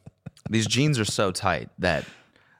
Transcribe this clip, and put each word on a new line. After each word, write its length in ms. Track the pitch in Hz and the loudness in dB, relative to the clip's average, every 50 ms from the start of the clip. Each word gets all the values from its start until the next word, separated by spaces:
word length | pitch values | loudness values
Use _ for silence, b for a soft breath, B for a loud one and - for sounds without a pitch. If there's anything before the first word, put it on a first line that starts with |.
| _ - - _ _ - - - - - | _ -20 -20 _ _ -20 -20 -16 -6 -2
these 160 | 104 113 110 | 0 0 0
jeans 320 | 104 110 120 143 151 147 120 | 2 2 2 2 4 2 2
are 80 | 107 | 0
so 240 | - - - 107 95 | 0 0 0 0 0
tight 400 | 90 - - 95 85 69 57 - - - | 0 0 0 0 0 0 -4 -8 -6 -2
that 260 | - 90 80 69 60 - b b b b b b b b b b | 0 0 0 0 -2 -6 b b b b b b b b b b